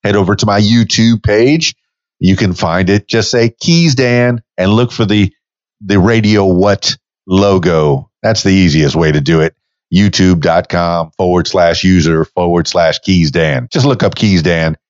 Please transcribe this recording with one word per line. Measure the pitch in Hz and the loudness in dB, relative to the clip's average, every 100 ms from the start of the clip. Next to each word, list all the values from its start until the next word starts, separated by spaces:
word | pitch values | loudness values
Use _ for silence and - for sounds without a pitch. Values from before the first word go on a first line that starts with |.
Head | 202 | 0
over | 143 - 101 | 0 0 0
to | 107 | 0
my | 101 | 0
YouTube | 104 117 110 - 113 113 | 2 2 0 0 0 0
page. | 101 104 123 156 156 - _ _ _ _ | 0 2 2 0 -2 -8 _ _ _ _
You | 92 95 | -2 0
can | 104 | -2
find | 87 85 85 95 | -2 -4 -2 0
it. | 101 - | -2 -2
Just | 113 107 | -4 -2
say | 123 117 - | 0 -2 -2
Keys | - 170 170 127 | -2 0 2 0
Dan | 127 123 123 120 _ - | 0 0 0 -2 _ -4
and | 92 | 0
look | 107 120 | 0 -2
for | - | -2
the, | 107 107 95 _ _ _ _ _ | -2 0 0 _ _ _ _ _
the | 101 101 | -2 0
Radio | 95 113 104 107 98 | 2 2 2 2 2
What | 90 101 98 - - _ _ - | 2 0 0 -4 -8 _ _ -4
logo. | 95 101 95 87 82 76 69 - _ | 0 2 0 0 0 0 -2 -6 _
That's | 104 110 | -4 -2
the | 101 | 0
easiest | 95 87 76 73 | 2 2 2 0
way | 76 80 | 0 0
to | 76 | 0
do | 71 82 | 0 0
it. | 80 _ _ _ _ | 0 _ _ _ _
YouTube | 90 104 - 185 87 | 0 0 2 2 2
dot | 80 82 - | 0 0 -2
com | 87 85 85 80 _ | -4 -2 -4 -6 _
forward | 92 90 80 | -2 0 -2
slash | 95 85 85 | 0 0 0
user | 92 92 80 80 | 2 2 2 0
forward | 80 - 87 87 82 | -2 -2 -2 -2 -2
slash | 90 82 73 | 0 0 -2
Keys | - 95 78 | -2 0 0
Dan. | 69 80 67 62 | 0 -2 -2 -6
Just | 151 139 | -2 0
look | 123 | 0
up | - | -2
Keys | - 110 95 | 0 0 0
Dan. | 80 85 80 78 | 0 0 -2 -6